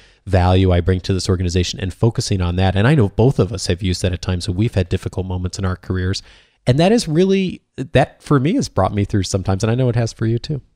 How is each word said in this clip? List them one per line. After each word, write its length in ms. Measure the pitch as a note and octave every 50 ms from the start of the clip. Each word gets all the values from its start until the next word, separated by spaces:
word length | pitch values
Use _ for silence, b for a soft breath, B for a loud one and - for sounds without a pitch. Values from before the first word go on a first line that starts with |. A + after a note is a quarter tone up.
| b b b b b
value 480 | - F#2 F#2 F2 F2+ F#2 F#2+ F#2+ F#2 F2+
I 80 | F2
bring 200 | E2+ F#2 F#2 F2+
to 120 | - - G2
this 160 | F#2 - -
organization?" 500 | F#2+ F2 F#2 F2 E2 F#2 F2 - - -
And 140 | - F#2 -
focusing 480 | - - A#2 - - A#2+ - G#2 F#2
on 160 | F2+ F2 F2
that. 180 | F2+ F#2+ F#2 F2
And 120 | G2 G2+
I 80 | B2+ D#3
know 160 | D3+ G#2 F#2+
both 280 | - - A2 C3+ C#3+ -
of 140 | A2+ F2+ G#2
us 140 | F#2+ -
have 160 | - F2+ E2+ G#2
used 180 | F2+ F2 -
that 140 | - F#2 F2+
at 80 | E2+ -
times 260 | - F#2 F2 - -
when 80 | F2+
we've 180 | F2+ A2 B2 -
had 140 | G2 F#2 -
difficult 380 | - F#2 - F#2 - - F#2
moments 320 | F#2 F2+ F2+ F2+ F2+ - -
in 80 | F#2+
our 100 | F#2 F2+
careers. 460 | - - - F#2 F#2 F2+ F#2 G2 - b b b b b b b b b
And 120 | - B2 C#3+
that 120 | E3 F#3+
is 160 | A3+ B3 -
really, 540 | E3 D3 E3 F#3+ F#3+ F#3+ G3 F#3+ F3 - - _ _ -
that 460 | - C3+ - - B2+ D3+ - - _ -
for 180 | - D3+ C#3
me 140 | B2+ D#3 A3
has 160 | C#4+ E3+ -
brought 240 | - - F#2 - F#2
me 100 | G#2 G2+
through 200 | - - G#2 F#2
sometimes. 380 | - - G2 F#2 - F#2+ F#2+ A2+
And 80 | A2
I 40 | A2+
know 160 | B2+ C3 B2
it 40 | A2+
has 160 | B2 A#2 A2+
for 140 | - - A#2
you 140 | A2+ A#2 A#2
too. 240 | - - D3+ B2+ - _ _